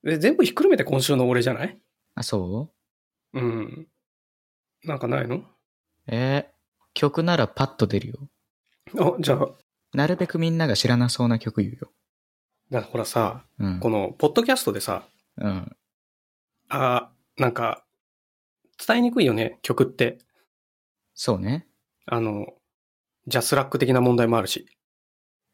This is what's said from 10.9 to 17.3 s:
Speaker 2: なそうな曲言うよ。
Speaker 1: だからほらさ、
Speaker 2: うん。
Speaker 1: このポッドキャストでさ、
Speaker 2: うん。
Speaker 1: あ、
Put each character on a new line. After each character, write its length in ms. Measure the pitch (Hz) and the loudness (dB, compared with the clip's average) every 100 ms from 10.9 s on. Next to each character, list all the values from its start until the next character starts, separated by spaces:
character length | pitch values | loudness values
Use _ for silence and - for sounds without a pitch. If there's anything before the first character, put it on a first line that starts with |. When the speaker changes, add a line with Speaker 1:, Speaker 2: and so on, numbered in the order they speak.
| 120 | 2
Speaker 2:
な 120 | 120 | 2
そ 160 | - 120 | 0 0
う 20 | |
な 120 | 113 | 0
曲 220 | - 107 | -2 -2
言 100 | 101 | -2
う 20 | |
よ。 180 | 117 - _ _ _ _ _ _ _ _ | -4 -16 _ _ _ _ _ _ _ _
Speaker 1:
だ 120 | 123 | -6
か 40 | 104 | -4
ら 60 | |
ほ 60 | 120 | -6
ら 60 | 107 | -2
さ、 400 | 127 104 117 _ - | 0 0 -2 _ -6
Speaker 2:
う 100 | 101 | -4
ん。 120 | 90 | -2
Speaker 1:
こ 100 | 117 | -2
の 240 | 107 98 - | 0 -2 0
ポ 100 | 151 | 2
ッ 60 | |
ド 100 | 180 | 2
キ 80 | 240 | 2
ャ 60 | 254 | 0
ス 80 | - | 0
ト 80 | |
で 80 | 101 | -4
さ、 260 | - 92 - _ _ - | -6 -6 -8 _ _ -6
Speaker 2:
う 100 | 104 | -4
ん。 280 | 95 - - _ _ _ _ _ _ _ _ _ | -4 -8 -18 _ _ _ _ _ _ _ _ _
Speaker 1:
あ、 420 | 139 131 123 - _ _ | -2 0 0 -4 _ _